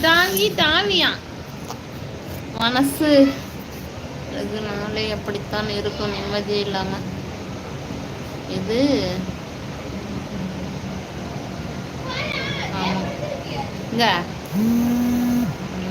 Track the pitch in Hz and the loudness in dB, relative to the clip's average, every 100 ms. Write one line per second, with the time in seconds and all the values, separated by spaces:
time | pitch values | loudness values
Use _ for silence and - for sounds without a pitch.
0 | 320 339 370 381 415 - 311 330 403 370 | 6 8 6 6 4 4 4 4 4 4
1 | 269 190 - - - - - - - - | 4 2 -6 -12 -10 -10 -10 -10 -10 -10
2 | - - - - - - 233 254 285 - | -8 -8 -8 -8 -8 0 2 4 4 4
3 | 302 285 277 - - - - - - - | 8 10 10 6 -6 -10 -10 -10 -10 -10
4 | - - - - 202 214 214 202 208 214 | -8 -8 -6 -4 -4 -4 -4 -4 -2 -2
5 | 220 208 - 202 - 214 214 208 202 202 | -2 -2 -4 -4 -2 -2 -2 -2 -2 -2
6 | 208 202 202 208 202 208 202 196 190 196 | -2 -2 -2 -2 0 0 0 0 -2 -4
7 | 196 - - - - - - - - - | -4 -6 -6 -8 -8 -8 -8 -8 -8 -8
8 | - - - - - 190 190 233 285 240 | -8 -8 -8 -8 -6 -4 0 4 4 4
9 | 185 185 185 - - - - - - - | 2 -2 -4 -6 -10 -10 -8 -8 -8 -8
10 | - - - 190 92 185 185 98 - 95 | -6 -6 -6 -6 -6 -6 -6 -6 -6 -6
11 | - - - - - - - - - - | -8 -8 -8 -6 -8 -8 -6 -8 -8 -8
12 | 508 523 587 571 - - - 190 190 190 | -6 -4 -4 -4 -4 -4 -4 -2 0 0
13 | 185 - - - - - - - - 226 | 0 -2 -4 -4 -4 -4 -4 -6 -2 4
14 | 226 175 175 - - 185 226 233 240 240 | 4 4 0 -6 -2 2 4 4 4 4
15 | 240 240 240 240 233 - - - - | 4 4 4 4 2 -2 -6 -4 -2